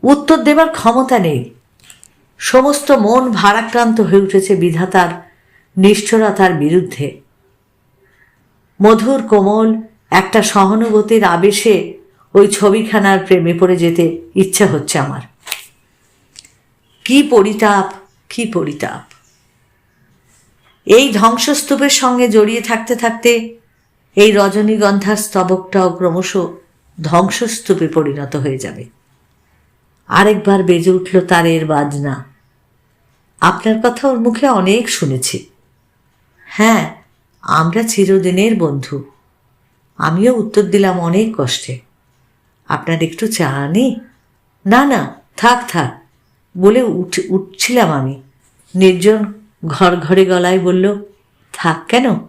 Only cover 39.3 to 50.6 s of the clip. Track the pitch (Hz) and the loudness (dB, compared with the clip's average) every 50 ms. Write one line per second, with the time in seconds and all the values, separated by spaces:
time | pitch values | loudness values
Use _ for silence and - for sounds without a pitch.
39.3 | _ _ _ _ _ _ _ _ _ _ _ _ _ _ - 156 160 175 202 247 | _ _ _ _ _ _ _ _ _ _ _ _ _ _ -4 -2 0 2 2 2
40.3 | 254 233 208 - - 202 208 175 175 202 196 190 180 180 170 170 170 190 220 226 | 2 0 -2 -2 0 0 0 2 0 0 0 2 0 -2 -2 -2 0 0 0 -2
41.3 | 220 - 143 127 - - - - 127 120 _ _ _ _ _ _ _ _ _ _ | -2 -4 -4 -4 -4 -8 -8 -12 -14 -14 _ _ _ _ _ _ _ _ _ _
42.3 | _ _ _ _ _ _ _ _ 151 151 - - 165 160 165 160 165 - 220 214 | _ _ _ _ _ _ _ _ -6 -6 -4 -4 -4 -2 -2 -4 -4 -6 -6 -6
43.3 | 220 - 175 135 135 139 139 143 160 202 254 269 - 226 - - _ _ _ _ | -4 -4 -4 -4 -4 -4 -6 -2 0 0 0 0 -2 -6 -12 -20 _ _ _ _
44.3 | _ _ _ _ _ _ _ 196 208 247 277 285 269 202 147 - - - _ _ | _ _ _ _ _ _ _ 0 2 2 2 2 0 -2 -4 -6 -10 -16 _ _
45.3 | _ - - 233 240 240 247 - - 175 147 120 - - _ _ _ _ _ _ | _ 0 2 2 2 2 -2 -6 -4 -4 -4 -4 -6 -12 _ _ _ _ _ _
46.3 | _ _ _ _ _ 180 185 196 220 247 254 226 160 170 180 175 - - - - | _ _ _ _ _ 2 2 4 4 4 0 0 -2 -4 -6 -6 -6 -8 -6 -2
47.3 | 180 190 190 - - - - - 247 247 220 165 156 139 131 131 139 131 - _ | -4 -4 -4 -6 -10 -8 -8 -4 0 0 0 0 0 -2 -4 -6 -8 -10 -16 _
48.3 | _ _ _ _ _ _ _ _ _ 185 190 190 185 180 170 208 214 214 208 208 | _ _ _ _ _ _ _ _ _ 2 2 4 2 4 2 2 2 2 -2 -6
49.3 | - - - _ _ _ - 165 139 - 190 180 175 180 151 147 185 185 190 185 | -8 -14 -20 _ _ _ -12 -10 -2 0 2 2 2 0 -2 0 2 2 4 2
50.3 | 185 180 175 180 185 185 | 2 0 0 0 0 0